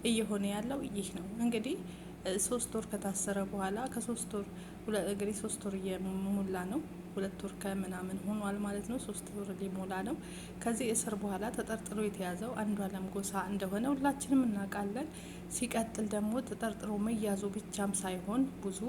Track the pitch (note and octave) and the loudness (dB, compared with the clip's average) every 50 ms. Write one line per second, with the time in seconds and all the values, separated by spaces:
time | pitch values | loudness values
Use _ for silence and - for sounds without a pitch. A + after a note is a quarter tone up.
0 | - A#3 A#3 A3 G#3+ F#3 G#3 G3+ G3+ G3+ G3+ G#3 G#3+ B3 C#4 C#4 - - G3+ G3+ | 6 6 6 6 4 4 2 2 2 2 2 0 0 0 0 -2 -2 -2 -2 -2
1 | F#3+ - - E3+ F3+ G3 G#3 A#3 A#3 A#3+ A3+ A3 A3 C4 F4 - - - - - | -2 -2 -4 -6 -6 -6 0 2 4 4 4 4 2 0 0 -2 -2 -8 -8 -10
2 | - - - - - F#3+ F#3 G#3 - - B3 A#3+ - - - A3+ A3 - G#3+ G3 | -10 -12 -12 -4 -2 0 2 2 2 2 2 0 0 0 -2 -2 -2 0 -4 0
3 | G3 G3 F#3+ - - G#3 G3 G3 G3 G3 G3 G3+ F#3+ F#3+ G3 A3 B3+ C4 - A#3+ | 0 0 0 0 0 0 2 2 0 0 0 0 0 2 0 0 -2 -2 -2 -2
4 | A3+ - A#3 - - - G#3+ G#3 G3+ - - - - - - - - - G#3+ G3+ | 0 0 -2 -2 -2 -2 -2 -4 -4 -4 -8 -10 -10 -10 -12 -6 -2 0 2 2
5 | E3+ F#3+ G3+ G3 G#3 G#3 G#3 - - G#3+ - - - G3+ G3 F#3+ F#3 F#3+ F#3 F3+ | 2 2 0 0 0 0 0 -2 -2 -4 -4 -2 -4 -2 -2 0 0 -2 -2 0
6 | F#3+ F#3+ F#3+ F#3+ G3 G3 G3+ G3+ G3 F#3+ F#3 F3+ F3+ F#3 A3 D#4 D#4 - - - | -2 0 0 0 2 2 2 2 2 0 0 0 0 0 0 -2 -2 -4 -8 -10
7 | - - - G3+ F#3+ G3 - - - F#3+ - - - G3 G3 G3 F#3+ F#3+ F#3 F3+ | -10 -6 -2 -2 -2 -2 -2 -4 -6 -6 -6 -4 -2 0 0 0 -2 -2 -2 -4
8 | F#3 F#3 G3 F#3+ E3+ G3+ G#3+ G#3+ G#3 G3 G3+ G#3 G#3 G3+ G3+ G3+ - G#3 A#3+ C4+ | -4 -2 -4 -2 0 0 0 0 0 0 0 0 0 0 0 -2 -2 -2 -2 -2
9 | - - G3+ - - - G3+ G#3 G3+ G3 F#3 F3+ G3 F#3+ F3+ F#3+ F#3+ F#3+ F#3+ F#3 | -2 -4 -6 -6 -8 -6 -6 -4 -4 -4 -4 -2 -2 -2 -2 -2 -2 -2 -2 -2
10 | G3 A3+ D#4+ - - - - - - - - - - A#3+ A#3 G#3+ A3 A3+ A3+ A3+ | 0 0 -2 -4 -4 -8 -10 -10 -10 -10 -8 -2 0 0 2 2 2 2 2 2
11 | - A3+ G#3 G3 G3+ G3+ G3 F#3 G#3 A#3+ B3+ - A3 - A3+ G#3+ - - G#3 G#3+ | 2 0 -2 0 0 0 0 0 -2 -2 -2 -2 -2 -2 -2 -4 -2 -4 0 0
12 | G#3+ G#3 G3+ - F#3 F3+ F3 F3 G#3+ B3 B3 - G#3+ G#3 G#3 G3+ G3 F#3 G3+ F#3+ | 0 0 0 0 -2 -2 -2 -2 -2 -4 -2 0 0 0 2 0 0 -2 -2 -2
13 | F#3+ F#3+ - G3 G3 - F#3+ G3 F3+ F#3 G3+ G3 G3 F#3 G3 G#3 A#3+ C#4 C#4+ C4 | -4 -2 -2 -2 -2 0 0 0 0 0 0 0 0 2 2 2 2 2 2 4
14 | C4+ C#4+ C#4 C#4 - - C#4 C4+ B3+ A#3 G#3 G3 G3 F#3+ - G#3 G3+ G3+ G#3 B3+ | 4 2 2 2 2 6 6 8 8 6 4 2 0 0 0 0 0 0 0 -2
15 | D#4 D#4 - - - - - - - - - - B3 A#3 - A#3 A3+ - - - | -2 -4 -6 -8 -10 -10 -10 -10 -8 -6 -2 0 0 2 2 2 2 2 0 -2
16 | G#3+ G#3 G#3+ G#3 G#3+ G#3+ A3+ C4 C4 - C4 - A#3 A3+ G3+ - - G#3+ G#3+ G#3 | 0 2 2 2 2 2 2 2 0 -2 -4 -2 0 -2 -2 -2 -2 -2 0 2
17 | G#3 A3 A#3 G#3+ A3 G#3 G3+ F#3+ G3+ G3+ G3 G#3+ - - - G#3 G3+ G3 F#3 - | 2 2 2 4 4 2 2 2 0 -2 -2 -2 -6 -4 -2 0 2 2 2 2
18 | - F#3+ F#3 F3+ F3+ G3 G#3+ C4 C4+ C4+ - - - G3 F#3+ F#3 G#3+ | 0 0 -2 0 -2 2 4 4 4 4 2 -2 -4 -4 -2 0 0